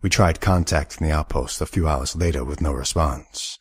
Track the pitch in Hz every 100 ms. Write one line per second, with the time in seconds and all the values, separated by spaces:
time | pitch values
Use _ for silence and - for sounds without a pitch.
0 | 98 - 98 80 - 92 85 85 73 -
1 | 78 76 73 - 65 - 80 - 80 73
2 | 69 85 87 76 65 69 76 67 67 -
3 | 80 64 - - - -